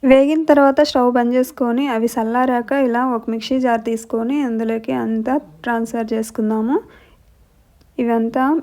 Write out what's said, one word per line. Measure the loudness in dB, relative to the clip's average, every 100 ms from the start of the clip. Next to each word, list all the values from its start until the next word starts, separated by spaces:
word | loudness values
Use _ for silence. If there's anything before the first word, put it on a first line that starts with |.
వేగిన | 6 6 6 2
తర్వాత | 4 4 6 4
స్టవ్ | 2 2 2 2
బంద్ | 2 0
చేసుకొని | -2 -2 -2 0 -2
అవి | -2 -2
చల్లారాక | -2 -2 0 0 0 -2 0 0
ఇలా | 0 0 -2
ఒక | -4
మిక్సీ | -6 -2 -2
జార్ | 0 0 -2
తీసుకొని | -6 -4 -4 -2 -2
అందులోకి | -2 -2 -2 -4 -4
అంతా | -4 -2 -2 0 -2 -4 -12
ట్రాన్స్‌ఫర్ | -4 -4 -4 -4 -4
చేసుకుందాము. | -4 -6 -4 -2 0 0 -2 -4 -20 -20 _ _ _ _ _ _ _ _ -6
ఇవంతా | -2 0 0 0 0 0